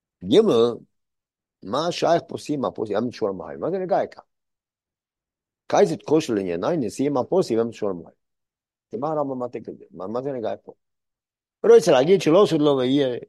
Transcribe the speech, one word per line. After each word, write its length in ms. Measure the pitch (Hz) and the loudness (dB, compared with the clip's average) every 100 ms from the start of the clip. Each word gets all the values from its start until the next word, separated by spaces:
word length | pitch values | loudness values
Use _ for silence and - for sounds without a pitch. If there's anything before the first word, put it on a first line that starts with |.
| _ _ | _ _
גימל, 500 | 90 160 220 120 120 110 - _ _ _ _ _ _ _ | 2 4 4 4 2 0 -14 _ _ _ _ _ _ _
מה 300 | 92 127 170 | -8 -4 -4
שייך 300 | 165 151 165 - | -2 0 0 -2
פוסקים, 360 | - - 147 | -14 -8 -4
הפוסקים, 320 | 104 - 110 101 | -4 -6 -6 -4
הם 160 | 120 | -4
שור 200 | - 104 | -4 -6
מים? 280 | 92 80 71 | -6 -12 -8
מה 100 | 120 | -6
זה 80 | 190 | -6
נגע 280 | 180 180 110 | -2 -2 -2
כאן? 160 | - - _ _ _ _ _ _ _ _ _ _ _ _ _ - | -8 -20 _ _ _ _ _ _ _ _ _ _ _ _ _ -4
כיצד 340 | 143 170 160 | 2 2 0
כושר 320 | - 156 151 | 0 0 2
לענייני, 420 | 104 95 85 113 170 | -2 -2 -2 -2 -2
נשיאים 400 | 107 - 139 135 | -4 -4 -2 -2
הפוסקים, 420 | 113 175 - 113 | 0 0 0 0
הם 140 | 117 | -2
שור 200 | 110 104 | -4 -6
מים. 320 | 87 - _ _ _ _ _ _ _ _ | -6 -12 _ _ _ _ _ _ _ _
זה 60 | 113 | -10
מה 100 | 147 | -6
הרמב"ם 300 | 156 139 131 | -4 -4 -6
מעתיק 300 | 123 120 107 | -8 -10 -14
את 100 | 64 | -18
זה? 60 | 58 | -20
מה, 160 | 82 92 | -14 -10
מה 160 | 117 | -8
זה 100 | 135 | -8
נגע 220 | 131 107 104 | -8 -8 -10
פה? 100 | - - _ _ _ _ _ _ _ _ | -14 -20 _ _ _ _ _ _ _ _
הוא 100 | 208 | 6
רוצה 180 | 233 180 | 6 8
להגיד 280 | 131 147 190 | 4 6 4
שלא 180 | 156 175 | 4 4
עושה 140 | 208 160 | 4 4
לו 200 | 147 135 | 2 2
ויהיה 420 | 127 139 135 117 | 2 2 0 -4